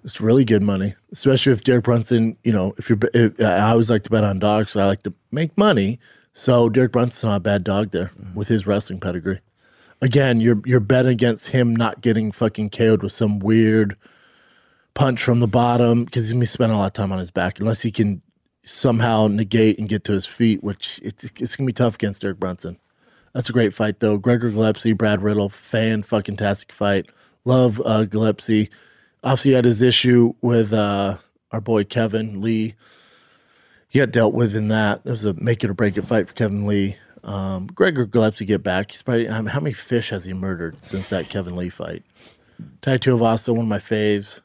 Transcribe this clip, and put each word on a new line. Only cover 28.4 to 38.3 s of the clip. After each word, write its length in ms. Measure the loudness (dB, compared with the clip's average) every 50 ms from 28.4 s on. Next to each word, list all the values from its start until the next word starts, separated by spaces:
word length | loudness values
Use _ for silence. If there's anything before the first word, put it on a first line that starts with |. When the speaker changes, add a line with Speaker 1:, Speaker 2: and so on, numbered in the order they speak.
| -2 0 2 2 2 0 _ _ _ _ _ _ _ _ _ _ -2
Speaker 1:
Obviously, 260 | -2 -2 2 2 2
he 40 | 4
had 100 | 4 4
his 160 | 4 4 4
issue 520 | 4 4 4 4 4 4 6 6 6 4 2 _
with, 300 | -2 2 2 2 2 2
uh, 460 | 2 0 0 0 0 -2 -2 -2 -4 -8 _ _ _ _ _ _
our 80 | -8 -8
boy 240 | -4 -2 0 -2 -2
Kevin 560 | -2 -2 -2 -2 0 -2 -4 -6 -6 -8 -6
Lee. 340 | -4 -2 -2 -2 -4 -6 -8 _ _ _ _ _ _ _ _ _ _ _ _ _ _ _ _ _ _ _ _ _ _ _
He 100 | 0 0
got 120 | 0 2
dealt 220 | 2 2 2 2 2
with 220 | 0 -2 -2 -2
in 140 | -4 -2 0
that. 340 | 0 0 0 0 -2 -4 _
There 80 | -8
was 140 | -8 -4 -4
a 80 | -4 -4
make 320 | -2 -2 -4 -2 -2 -2
it 40 | -6
or 40 | -2
break 240 | -2 -2 -2 -2
it 60 | -4 -4
fight 260 | 0 0 0 0 -2
for 40 | -4
Kevin 320 | -4 -4 -4 -2 -4 -2
Lee. 300 | -2 0 0 -2 -2 -6 _ _ _ _ -20 -14
Um, 420 | -10 -8 -6 -6 -6 -6 -8 -10
Gregor 380 | -12 -8 -4 -4 -4 -2 -2 -6
Gillespie 400 | -2 0 0 0 0